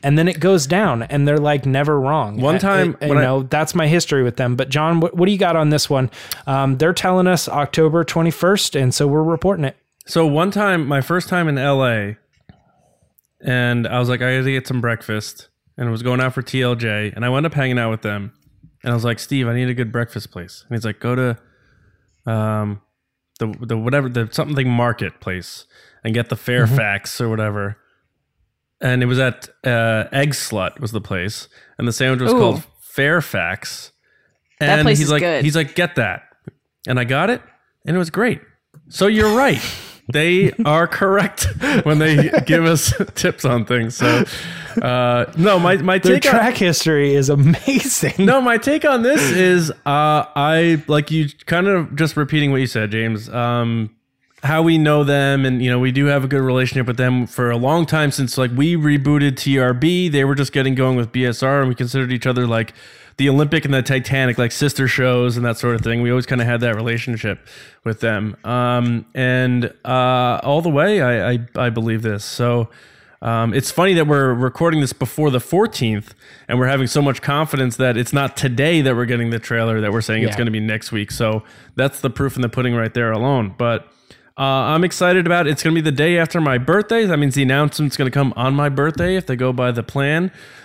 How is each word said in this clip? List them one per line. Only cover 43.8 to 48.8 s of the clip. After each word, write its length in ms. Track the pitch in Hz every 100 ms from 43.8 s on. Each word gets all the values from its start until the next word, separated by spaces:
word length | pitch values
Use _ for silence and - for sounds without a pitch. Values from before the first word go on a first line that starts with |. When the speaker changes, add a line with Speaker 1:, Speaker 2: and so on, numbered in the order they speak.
| 113
Speaker 2:
So, 300 | - 123 - - - - - - -
uh, 440 | 123 123 123 120 120 160
no, 220 | 196 185
my, 160 | 175 185
my 220 | 185 185
Speaker 1:
Their 200 | 185 -
Speaker 2:
take 80 | 277
on 140 | 233
Speaker 1:
track 160 | 226 247
history 580 | 180 160 160 151 143
is 160 | 139 135
amazing. 840 | 143 139 170 - 269 269 - 151 - 196
Speaker 2:
No, 140 | 269
my 180 | 247 226
take 260 | 269 302